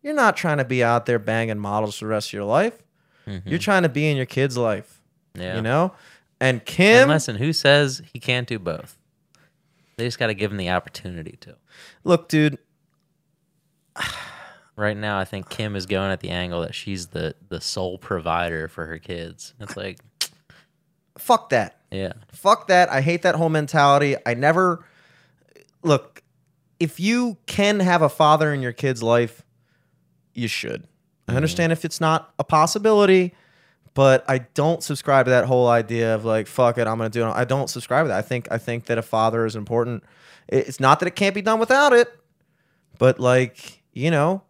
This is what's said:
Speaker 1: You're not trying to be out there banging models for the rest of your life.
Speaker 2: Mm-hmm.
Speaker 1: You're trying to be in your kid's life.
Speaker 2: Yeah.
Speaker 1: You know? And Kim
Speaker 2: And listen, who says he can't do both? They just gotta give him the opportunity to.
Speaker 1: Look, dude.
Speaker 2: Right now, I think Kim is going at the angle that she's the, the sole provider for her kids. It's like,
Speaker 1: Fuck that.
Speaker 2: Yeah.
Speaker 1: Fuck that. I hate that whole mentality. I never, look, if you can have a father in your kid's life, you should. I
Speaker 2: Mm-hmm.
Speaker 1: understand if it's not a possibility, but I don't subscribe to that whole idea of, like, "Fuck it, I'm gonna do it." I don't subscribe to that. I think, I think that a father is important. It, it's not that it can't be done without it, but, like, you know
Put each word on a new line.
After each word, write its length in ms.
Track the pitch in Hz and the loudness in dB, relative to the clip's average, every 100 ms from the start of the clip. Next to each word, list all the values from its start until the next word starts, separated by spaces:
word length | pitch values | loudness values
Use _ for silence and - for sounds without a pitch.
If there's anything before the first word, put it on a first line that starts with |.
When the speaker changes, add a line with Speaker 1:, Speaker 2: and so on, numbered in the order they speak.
Speaker 1:
You're 120 | 285 | -4
not 220 | 302 226 - | 2 2 2
trying 220 | 175 147 | -2 -2
to 60 | |
be 180 | 123 127 | -2 2
out 240 | 117 117 - | 2 2 0
there 140 | 120 | -2
banging 380 | 104 110 113 104 | 0 -2 -2 -4
models 380 | 101 104 107 - | -4 -4 -4 -6
for 80 | 110 | -6
the 40 | |
rest 200 | 110 - | -4 -6
of 20 | |
your 120 | 104 | -8
life. 380 | 101 127 220 233 _ _ _ _ - | -2 0 0 -6 _ _ _ _ -14
Speaker 2:
Mm-hmm. 220 | 98 98 | -12 -6
Speaker 1:
You're 100 | 160 | -6
trying 240 | 208 190 | 0 2
to 40 | 170 | 2
be 200 | 131 151 | 0 -2
in 60 | 139 | -2
your 100 | 127 | -4
kid's 300 | - 135 123 | -2 -2 0
life. 440 | 117 101 - _ _ _ _ | -2 -2 -8 _ _ _ _
Speaker 2:
Yeah. 220 | 87 90 92 | -12 -8 -6
Speaker 1:
You 60 | |
know? 300 | 110 139 185 - - _ _ _ | -2 0 0 -4 -20 _ _ _
And 240 | 131 123 | -2 -2
Kim 380 | - - 190 233 | -6 2 6 8
Speaker 2:
And 80 | 277 | 6
listen, 240 | 156 - 104 | 4 0 -4
who 160 | 139 | -4
says 500 | 160 143 143 143 117 82 | -2 4 4 2 -4 -14
he 60 | 120 | -12
can't 300 | - 123 120 | -4 -4 -4
do 100 | 113 | -8
both? 400 | 87 80 - _ _ _ _ _ _ _ _ _ _ - | -6 -8 -12 _ _ _ _ _ _ _ _ _ _ -10
They 80 | 120 | -8
just 120 | 117 | -2
gotta 160 | 117 | -2
give 160 | 101 101 | -2 -4
him 60 | 101 | -4
the 140 | 90 | -2
opportunity 680 | 90 - - 92 87 78 - | -2 -4 -16 -14 -14 -14 -18
to. 140 | - - _ - - _ | -20 -20 _ -20 -20 _
Speaker 1:
Look, 240 | - 170 - | 0 0 2
dude. 300 | 156 151 139 _ _ _ _ _ _ _ _ _ _ _ _ _ - - - - - - - _ - | 2 2 0 _ _ _ _ _ _ _ _ _ _ _ _ _ -12 -10 -10 -16 -20 -20 -20 _ -4
Speaker 2:
Right 200 | 104 104 | -4 -2
now, 220 | 107 101 | -4 -4
I 80 | 95 | -4
think 240 | 101 92 | -8 -12
Kim 260 | - 107 101 | -8 -6 -6
is 80 | |
going 260 | 92 98 98 | -4 -4 -2
at 100 | 92 | -6
the 100 | 90 | -6
angle 320 | 87 90 87 | -6 -6 -6
that 120 | 82 | -8
she's 340 | - - 95 85 | -10 -10 -10 -10
the, 260 | 85 80 - _ | -8 -8 -10 _
the 100 | 85 | -12
sole 380 | - - 92 95 | -8 -6 -8 -10
provider 680 | - 92 82 85 85 82 78 | -6 -6 -2 -2 -2 -6 -10
for 200 | - 80 | -12 -12
her 120 | 80 | -12
kids. 540 | - 85 82 - - _ | -12 -12 -12 -16 -20 _
It's 160 | 101 - | -18 -12
like, 220 | 98 - _ _ - _ _ - _ _ _ _ _ - | -12 -14 _ _ -12 _ _ -20 _ _ _ _ _ -20
Speaker 1:
Fuck 320 | - 226 - | 0 0 2
that. 260 | 123 98 _ _ | -2 -2 _ _
Speaker 2:
Yeah. 240 | 95 95 - - | -8 -8 -10 -20
Speaker 1:
Fuck 360 | - 196 220 - | -4 0 0 4
that. 200 | 180 180 | 4 4
I 120 | 135 | 2
hate 180 | 139 170 | 0 0
that 120 | 180 | 0
whole 160 | 160 165 | 2 0
mentality. 680 | 156 147 160 143 139 143 135 | 0 0 4 6 6 4 -2
I 80 | - | -4
never, 540 | 120 143 165 185 170 _ _ _ _ _ _ _ _ _ _ | 0 2 2 2 -2 _ _ _ _ _ _ _ _ _ _
look, 400 | 165 143 - - _ _ _ _ _ _ | 0 0 0 -20 _ _ _ _ _ _
if 200 | 165 - | -6 -2
you 380 | 190 240 247 196 - | -2 0 -2 -6 -8
can 340 | - 202 208 | 0 0 2
have 200 | 185 175 | 2 4
a 80 | 151 | 2
father 460 | - 151 151 151 | 4 4 4 2
in 80 | 143 | -2
your 100 | 123 | -6
kid's 300 | 117 139 120 | -4 -4 -2
life, 400 | 113 120 117 - _ _ _ _ _ _ _ _ _ | 2 2 2 -6 _ _ _ _ _ _ _ _ _
you 160 | - 117 | -8 -6
should. 360 | - - - | -6 -8 -10
I 480 | - _ _ _ - | -14 _ _ _ -4
Speaker 2:
Mm-hmm. 40 | 120 | -2
Speaker 1:
understand 360 | 156 165 165 | -2 0 -2
if 120 | 165 | -2
it's 160 | 165 - | -4 -2
not 320 | 160 160 - - | 0 0 -4 -10
a 60 | |
possibility, 880 | - 156 160 214 208 214 202 185 180 _ _ _ _ _ _ | 0 2 2 2 2 4 6 4 2 _ _ _ _ _ _
but 320 | - 135 131 - | 4 6 6 2
I 80 | 131 120 | -4 -4
don't 280 | - 151 170 | -2 0 -2
subscribe 440 | - 143 - 139 127 | -4 -6 2 2 4
to 40 | |
that 140 | 123 | 4
whole 240 | 120 127 123 | 4 2 4
idea 460 | 117 107 117 113 | 2 0 -2 0
of, 100 | 113 | -2
like, 220 | 110 110 101 | -2 -2 -4
"Fuck 320 | - 123 120 | 0 0 2
it, 80 | 113 | -2
I'm 100 | 113 | -2
gonna 140 | 113 | -4
do 160 | 120 113 | -2 -2
it." 40 | |
I 120 | - | -2
don't 240 | 120 135 135 | -2 -2 -4
subscribe 360 | 123 - 127 156 | -8 -2 0 0
to 20 | |
that. 100 | 95 | -2
I 40 | |
think, 260 | - 127 - | -4 -8 -6
I 60 | 113 | -6
think 300 | - 117 - | -6 -8 -4
that 100 | 113 | -4
a 60 | |
father 420 | 113 113 113 113 | -2 0 0 0
is 120 | 113 110 | -4 -6
important. 480 | 104 117 120 117 _ _ - - - | -4 -4 -4 -6 _ _ -20 -20 -4
It, 200 | 131 131 | -2 -2
it's 120 | 131 | 0
not 200 | 135 151 | 4 4
that 60 | 175 | 0
it 100 | - | -2
can't 180 | 196 | -2
be 80 | 196 | -2
done 180 | 202 220 | -2 0
without 320 | 226 269 294 | 2 4 6
it, 160 | 240 233 - _ _ _ _ _ _ _ _ | 4 2 -4 _ _ _ _ _ _ _ _
but, 220 | 127 123 | 2 4
like, 640 | 123 127 123 - - - _ | 2 2 2 -6 -20 -20 _
you 180 | - 147 | -6 -2
know 320 | 160 151 190 _ | 0 0 -2 _